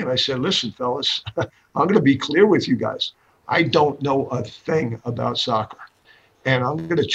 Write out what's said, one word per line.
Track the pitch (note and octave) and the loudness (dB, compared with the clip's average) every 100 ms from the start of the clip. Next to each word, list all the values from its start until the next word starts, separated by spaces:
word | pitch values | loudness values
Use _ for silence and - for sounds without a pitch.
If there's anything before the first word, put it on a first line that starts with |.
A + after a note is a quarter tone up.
and | D#3 | 0
I | B2+ | -2
said, | - B2+ | -2 -2
"Listen, | D#3 G3+ A2+ | -2 -2 -4
fellas, | - B2 C3+ A#2+ - - | -6 -4 -2 -4 -6 -8
<laughs> | - A2 _ _ C3+ | -8 -8 _ _ -2
I'm | E3 | 2
gonna | G#3 C#3 | 4 4
be | C3+ - | 2 2
clear | D#3 G#3+ | 4 6
with | D#3 - | 4 2
you | B2 | 0
guys. | - - - - _ _ - E3+ | 0 -4 -6 -10 _ _ -4 0
I | |
don't | E3 D#3+ D3 - C#3 | 2 4 2 0 -2
know | C#3 C3 A#2+ | 0 -2 -4
a | A2 - - | -6 -10 -2
thing | D#3+ B2+ A#2 | -2 -2 -6
about | A#2+ A#2 A#2+ A#2 | -6 -4 -2 -2
soccer. | - A2+ G#2 - - _ _ _ _ _ | 0 0 -2 -10 -20 _ _ _ _ _
And | C3 C3 B2 | 0 0 0
I'm | D#3 E3 | -2 -2
gonna | E3 C#3+ | 0 0